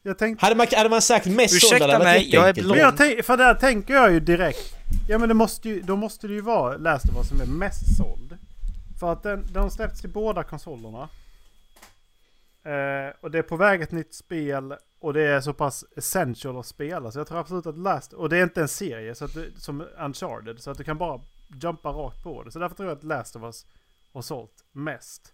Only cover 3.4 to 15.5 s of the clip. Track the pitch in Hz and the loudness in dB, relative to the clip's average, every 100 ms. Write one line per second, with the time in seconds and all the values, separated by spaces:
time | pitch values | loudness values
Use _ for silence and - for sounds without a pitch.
3.4 | 254 214 269 214 185 269 226 165 160 170 | 6 6 2 2 2 6 6 6 4 2
4.4 | 170 - - - - - - 220 233 226 | 2 -2 -10 -8 -2 0 2 0 2 4
5.4 | 233 - 226 202 180 196 214 - 208 208 | 2 0 -8 -8 -4 -4 -4 -10 -10 -8
6.4 | 208 220 123 143 160 143 - - - 135 | -2 0 0 -2 -2 0 0 0 0 0
7.4 | 127 151 196 - - 202 190 - - 175 | 0 -2 -4 -2 2 4 2 -2 -8 -16
8.4 | - - - - - - 175 165 208 196 | -20 -10 -8 -8 -12 -6 -4 -4 -6 -6
9.4 | - 185 - - 220 - 180 208 214 185 | -4 -2 -2 -2 -8 -8 -10 -6 -4 -4
10.4 | 160 151 - 127 113 110 151 - - - | -8 -12 -14 -16 -16 -16 -18 -20 -20 -20
11.4 | - _ _ _ - _ _ _ _ _ | -20 _ _ _ -20 _ _ _ _ _
12.4 | _ _ - 143 139 139 139 - 165 160 | _ _ -8 -6 -4 -6 -8 -12 -6 -4
13.4 | 160 165 202 190 156 165 156 - _ 170 | -4 0 2 2 -4 -8 -10 -16 _ -8
14.4 | 143 139 135 143 _ _ 156 147 147 143 | -6 -6 -8 -16 _ _ -4 0 2 2
15.4 | 135 | -2